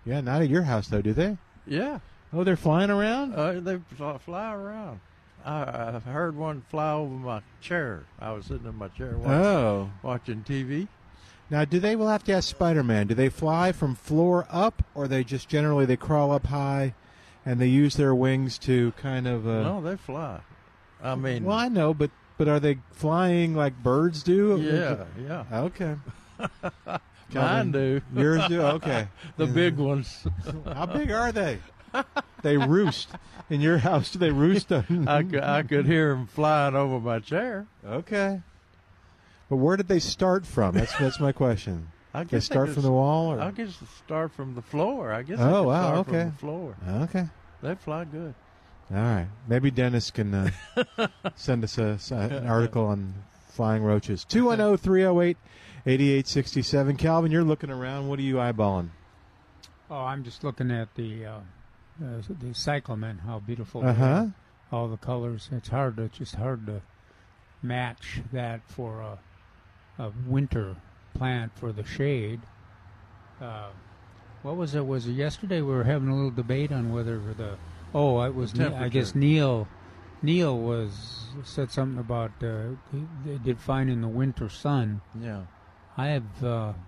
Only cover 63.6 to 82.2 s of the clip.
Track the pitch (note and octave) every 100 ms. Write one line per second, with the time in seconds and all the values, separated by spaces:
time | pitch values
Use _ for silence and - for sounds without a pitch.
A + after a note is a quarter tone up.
63.6 | G#2+ A#2+ B2+ A2+ C3 E3+ A3 - _ _
64.6 | - A#2 A#2 A2 - B2 A#2+ A2 - B2
65.6 | - C3 C3 A2 A2 - A#2+ - B2+ A#2+
66.6 | G#2+ G#2 - _ _ _ _ _ _ -
67.6 | B2 B2 B2 A#2+ - - - B2+ A#2+ A2+
68.6 | - - A#2 A2 G#2+ G2 - - _ _
69.6 | - - _ - A2+ A2+ B2+ C3+ C#3 A#2
70.6 | G2 F2 - - - - C3 B2 A2+ -
71.6 | A#2 G#2+ G#2 - C#3 C3 G#2+ A#2 - -
72.6 | - - - - - - - - A#2+ G#2+
73.6 | G2+ G2 - - - - - - C#3 F3
74.6 | D#3+ D3 C3+ C3 A#2+ B2+ D3 - F#3+ F3
75.6 | C#3 C3 A#2+ D3 C3+ C3+ C#3 B2 A#2+ C3
76.6 | D3 C3+ A#2 A#2 A#2 A2+ G#2 A2 G#2+ G2
77.6 | - - - D3 C#3+ A#2+ B2+ B2+ A2+ A#2
78.6 | - C3 B2 C3 A#2 C#3 C#3+ D#3 C#3 A#2
79.6 | G#2 - - - - - D3 F3+ D#3+ A#2+
80.6 | A#2 A#2 G#2+ G2+ - - - C#3 - -
81.6 | C3 - C3+ B2 A#2 A#2+